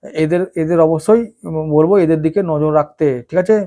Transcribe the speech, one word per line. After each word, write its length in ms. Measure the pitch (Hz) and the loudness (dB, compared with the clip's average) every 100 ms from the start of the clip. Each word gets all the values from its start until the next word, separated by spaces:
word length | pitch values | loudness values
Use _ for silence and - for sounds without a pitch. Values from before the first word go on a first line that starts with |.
| - | -12
এদের, 320 | - 156 175 185 - | -4 -2 -2 -4 -4
এদের 240 | 160 170 | -2 2
অবশ্যই 460 | 160 160 - 226 233 _ 175 | 2 2 2 0 0 _ -10
বলবো 520 | 160 156 151 160 202 | -8 0 2 4 2
এদের 240 | 165 160 | 2 0
দিকে 220 | 156 160 | 0 -2
নজর 320 | 180 151 156 151 | -2 -2 0 0
রাখতে, 480 | 147 _ 151 127 120 | -2 _ -2 -2 -4
ঠিক 100 | 170 | -4
আছে? 180 | 180 220 | 0 0